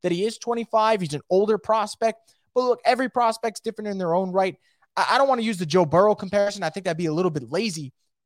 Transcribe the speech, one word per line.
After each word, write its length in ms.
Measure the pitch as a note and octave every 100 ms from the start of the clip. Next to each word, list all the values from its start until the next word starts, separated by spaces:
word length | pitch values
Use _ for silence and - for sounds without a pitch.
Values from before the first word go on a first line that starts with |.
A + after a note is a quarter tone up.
That 100 | F3
he 120 | E3+
is 140 | G#3+ -
twenty-five. 640 | A#3+ A#3 A3+ A3 G#3+ A3
He's 100 | E3
an 80 | C#3+ -
older 300 | F#3 G#3 G#3
prospect. 640 | - A3 G#3 - A3+ A3 _ _ _
But 100 | B3
look, 180 | B3+ A#3+
every 240 | A3 B3 C4
prospect's 520 | B3 A3+ A3 A3+ G3+
different 300 | A3 G#3 G#3
in 80 | G3
their 140 | F3
own 200 | F3 F#3
right. 240 | F#3 F#3+ - _ _ _ -
I, 100 | -
I 80 | B3
don't 100 | C#4
wanna 140 | B3
use 160 | A3+ F#3
the 80 | D#3+
Joe 180 | F3+
Burrow 320 | D#3+ E3 G#3+ G#3
comparison. 480 | F#3+ G3+ G3+ G3+
I 60 | D#3+
think 120 | G3
that'd 140 | F3+ E3
be 100 | E3
a 60 |
little 180 | D#3 F#3
bit 180 | D3 A#2
lazy. 440 | D#3+ A3+ D#3+ C3+ - _ _